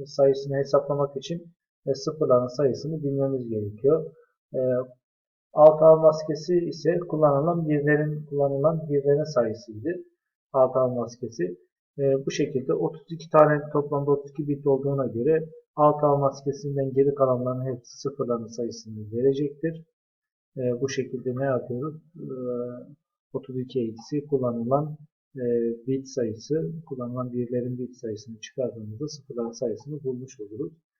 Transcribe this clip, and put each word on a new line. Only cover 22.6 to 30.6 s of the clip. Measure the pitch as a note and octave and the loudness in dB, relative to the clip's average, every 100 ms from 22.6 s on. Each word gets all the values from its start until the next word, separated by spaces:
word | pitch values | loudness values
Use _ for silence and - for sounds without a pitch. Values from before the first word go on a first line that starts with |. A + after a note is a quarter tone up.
| B2 B2 C3 D3 _ _ _ | -6 -10 -16 -20 _ _ _
otuz | C3+ - B2+ | -10 -8 -8
iki | B2+ C3 | -4 -4
eksi | A2+ A2 - D3+ C#3 | -4 -6 -8 -8 -2
kullanılan, | C3+ B2 A#2 A#2 C#3 D3+ - - _ _ C3+ | -2 0 -2 0 0 -2 -8 -16 _ _ -6
e, | A#2+ A#2 A#2 A#2 - | 0 0 0 -4 -4
bit | C3+ - | -4 -4
sayısı, | - A2+ G#2 - D#3 E3 E3 - | -4 -4 -4 -4 -2 -2 -8 -10
kullanılan | B2+ A#2+ B2 B2 | -10 -6 -6 -4
birlerin | A#2+ A#2+ B2 B2 B2 | -4 -2 -2 -2 -6
bit | B2 - | -8 -8
sayısını | A2+ G#2 - A2 | -8 -8 -10 -16
çıkardığımızda | - - B2 A2 G#2+ A2 D3 | -14 -4 -4 -4 -12 -8 -8
sıfırların | D3 - A#2 A#2 | -10 -12 -6 -6
sayısını | - A#2+ G#2 C#3+ D3+ | -4 -4 -4 -8 -8
bulmuş | C3 B2 C3 - | -6 -6 -10 -14
oluruz. | G#2 A2 | -14 -8